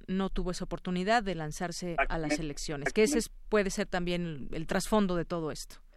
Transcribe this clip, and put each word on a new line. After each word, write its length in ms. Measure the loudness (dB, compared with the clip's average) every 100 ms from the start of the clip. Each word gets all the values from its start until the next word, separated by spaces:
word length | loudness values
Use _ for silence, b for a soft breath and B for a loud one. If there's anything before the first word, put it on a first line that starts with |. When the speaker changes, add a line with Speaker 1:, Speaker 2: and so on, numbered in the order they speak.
| -2
Speaker 1:
no 240 | 0 0
tuvo 220 | 0 -2
esa 100 | -2
oportunidad 600 | -4 -6 -2 0 4 2
de 100 | 2
lanzarse 640 | -2 -4 -4 -4 -4 -2 0
a 40 |
las 40 |
Speaker 2:
Exactamente. 380 | 0 0 0 -2
Speaker 1:
elecciones, 500 | -2 -4 -6 -4 0
que 100 | 4
ese 160 | 6 4
es, 60 | 0
Speaker 2:
Exactamente. 220 | -6 0
Speaker 1:
puede 220 | 2 2
ser 160 | 0 -2
también 640 | 0 0 0 -2 -4 -6
el 160 | -4 0
trasfondo 480 | 0 4 4 4 2
de 80 |
todo 260 | 0 -2 -2
esto. 280 | -6 -10 -16 -20